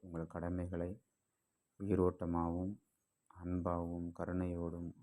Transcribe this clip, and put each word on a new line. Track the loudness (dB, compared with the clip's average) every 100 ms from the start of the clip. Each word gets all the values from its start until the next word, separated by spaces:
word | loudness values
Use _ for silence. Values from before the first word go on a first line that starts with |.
உங்கள் | -6 -6 -4
கடமைகளை | -4 -2 0 -2 -2 -2 -6 _ _ _ _ _ _ _ _
உயிரோட்டமாகவும் | 2 6 6 4 0 2 2 2 -2 -4 _ _ _ _ _
அன்பாகவும் | -10 -2 0 2 0 0 -4 -6
கருணையோடும் | -4 -2 0 0 0 -2 -4 -8 -10